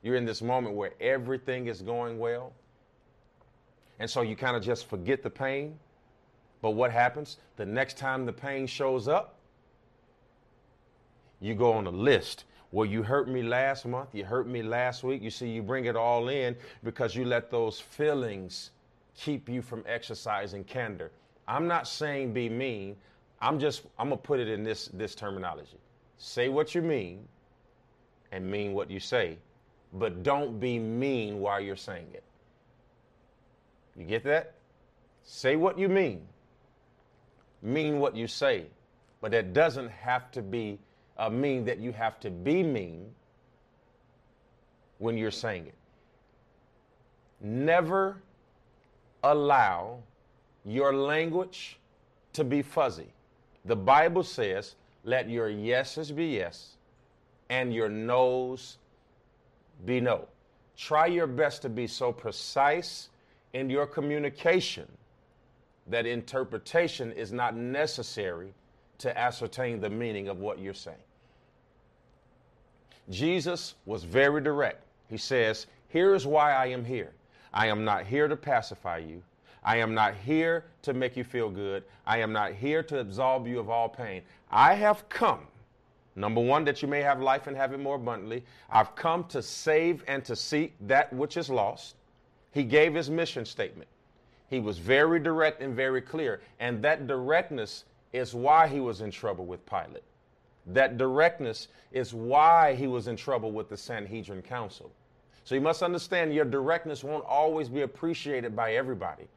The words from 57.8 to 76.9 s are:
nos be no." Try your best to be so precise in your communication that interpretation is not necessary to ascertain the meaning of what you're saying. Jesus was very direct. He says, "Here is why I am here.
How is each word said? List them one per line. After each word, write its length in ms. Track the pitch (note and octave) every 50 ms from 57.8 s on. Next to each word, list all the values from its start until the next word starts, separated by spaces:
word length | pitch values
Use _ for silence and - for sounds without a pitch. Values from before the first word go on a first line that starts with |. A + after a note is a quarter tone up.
| A2+ G#2+
nos 880 | G#2+ G#2+ A2 A#2 A#2+ B2+ B2+ B2+ B2+ B2+ B2+ B2+ B2+ B2 - - - _ _ _ _ _ _ _ _ _ _ _ _ _ _ _ _ _ _ _ _ - F#2
be 160 | F#2 B2+ B2+
no." 300 | A#2 B2 A2 - - - - _ _ _ _ _ _ _ _
Try 300 | - - - D3+ D3+ D#3+
your 200 | F3 F3 E3+ E3
best 340 | C#3 B2 B2+ D#3 C#3+ - - -
to 60 | C3
be 180 | A2 A2+ B2
so 260 | A2 - - C3 A#2+ A2+
precise 960 | - - A2+ G2 - - - - C#3+ C3+ C#3+ D3+ F3 E3+ - - - - - _ _ _ _ _ _ _ _
in 180 | - B2+ C3+ C3
your 160 | C3 C#3+ C#3+
communication 1040 | C#3+ - E3 C#3+ D3 D3 D3+ D3 C#3+ C#3 - - E3 F3+ F#3 F#3 - - - D#2 - - - - _ _ _ _ _ _ _ _ _ _ _ _ _ _ _ _
that 180 | - G2+ A#2 A#2
interpretation 1040 | A#2 A#2+ A#2+ A2+ - - C3 C3 G2 A#2 G#2+ - - - E3+ F3 D#3+ - - B2+ A2+
is 220 | - - A2+ F#2+ G#2+
not 220 | B2 A#2+ A#2 G#2+
necessary 960 | A#2 A#2+ B2 C3 C#3+ D3+ D3+ - - A2+ - - A2+ G2+ F#2 E2+ E2 F2+ G2 F#2+ _ _ _ _ _ _ _ _ _
to 180 | - B2+ -
ascertain 640 | G2 A#2+ B2 A#2+ - A#2+ A2+ - B2+ B2+ B2 A#2 G#2+
the 80 | G2 G#2
meaning 380 | G2+ A2+ A#2+ A#2 G#2+ G2+ G2
of 120 | G2 G2 F2
what 200 | G2 G#2+ G2 D#2
you're 140 | F#2+ F#2+ F#2+
saying. 300 | - - E2+ D#2+ D#2 - _ _ _ _ _ _ _ _ _ _ _ _ _ _ _ _ _ _ _ _ _ _ _ _ _ _ _ _ _ _ _ _ _ _ _ _ _ - - _ -
Jesus 640 | F#2+ F#2 C3+ D#3+ F3+ F#3 C#3 F3 F3 E3+ - - - _ _
was 160 | F#2+ G#2+ G2+ E2+
very 360 | E2+ E2+ B2+ C#3 C#3 D3 D3+
direct. 460 | C#3 D3+ D3 C#3+ C#3 G#2 - - - _ _ _ _
He 100 | _ A#2
says, 480 | G#2+ - - C3+ B2+ A2+ A2 A2 - - - - _ _
"Here 260 | _ - E3 F3+ G3 G3
is 140 | F#3+ B2
why 260 | C#3+ D3+ D3+ D3 D3 C#3
I 140 | C3 C3
am 180 | B2+ B2+ B2 A#2
here. 260 | A#2+